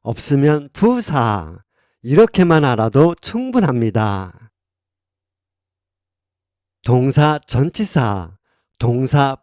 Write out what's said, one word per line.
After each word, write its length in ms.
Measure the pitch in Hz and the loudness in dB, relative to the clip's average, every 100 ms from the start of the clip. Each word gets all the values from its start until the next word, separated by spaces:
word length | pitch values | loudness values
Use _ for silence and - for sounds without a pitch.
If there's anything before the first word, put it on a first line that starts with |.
없으면 640 | 117 - - 139 147 151 143 | -10 -8 -2 0 2 0 -4
부사, 840 | - 226 247 202 147 110 101 80 95 _ _ _ _ | 0 0 0 -2 -2 -2 -2 -8 -18 _ _ _ _
이렇게만 600 | 120 151 226 - 175 160 | -2 2 4 4 4 4
알아도 500 | 139 113 113 135 165 170 | 2 0 0 4 2 2
충분합니다. 1300 | - 226 262 247 165 123 113 107 107 98 92 - 113 _ _ _ _ _ _ _ _ _ _ _ _ _ _ _ _ _ _ _ _ _ _ _ | -8 -8 -2 0 0 0 -2 0 -2 -4 -8 -16 -20 _ _ _ _ _ _ _ _ _ _ _ _ _ _ _ _ _ _ _ _ _ _ _
동사 540 | - 127 135 143 151 151 - | -2 0 2 2 2 0 -4
전치사, 920 | 120 160 - 208 156 113 98 85 98 _ _ _ - | -2 -2 -4 -4 -2 -2 -4 -8 -18 _ _ _ -6
동사 580 | 117 120 131 143 139 135 | -2 -2 0 0 0 -2